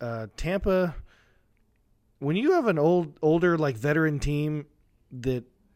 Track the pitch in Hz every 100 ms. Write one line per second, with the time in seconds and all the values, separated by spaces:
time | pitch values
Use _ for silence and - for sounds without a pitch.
0 | 120 113 110 - 160 190 208 185 180 135
1 | - _ _ _ _ _ _ _ _ _
2 | _ - 139 180 285 359 240 160 151 180
3 | 160 - 151 170 175 165 147 113 139 151
4 | 156 147 143 147 151 151 - _ _ _
5 | - 131 131 127 120 _ _